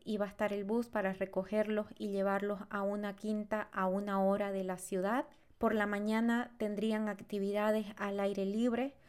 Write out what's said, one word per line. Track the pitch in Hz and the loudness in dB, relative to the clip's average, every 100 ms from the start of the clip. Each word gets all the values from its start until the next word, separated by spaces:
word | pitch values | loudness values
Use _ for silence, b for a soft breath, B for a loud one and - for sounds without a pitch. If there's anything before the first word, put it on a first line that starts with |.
| - | -4
iba | 214 202 | -2 -2
a | |
estar | - 208 | 0 -2
el | 202 | 0
bus | 196 226 233 | 0 0 0
para | 214 190 | 0 0
recogerlos | 190 190 190 190 214 214 214 208 - | 0 -2 -2 0 2 2 0 -2 -6
y | 214 | -4
llevarlos | 196 196 196 208 202 202 | 0 2 2 0 -4 -4
a | 202 | -2
una | 196 208 208 202 | -2 -2 -4 -4
quinta | 214 214 214 214 208 | -2 -2 -2 -4 -4
a | - 190 | 0 0
una | 190 202 196 | 2 0 2
hora | 196 202 202 | 4 4 0
de | 196 | -2
la | 185 180 | -2 -4
ciudad. | - 190 196 240 294 b b - | -4 -2 2 0 -2 b b -2
Por | 226 | 0
la | 220 208 | 2 2
mañana | 202 208 220 233 233 240 - | 0 0 2 4 2 0 -4
tendrían | 214 208 220 214 220 | -4 0 0 0 -2
actividades | 202 - 208 196 208 214 220 202 220 | -4 -6 -4 0 0 2 2 0 -6
al | 202 202 | -4 0
aire | 196 196 196 | 0 0 -2
libre, | 214 240 233 269 - | 2 2 2 -2 -6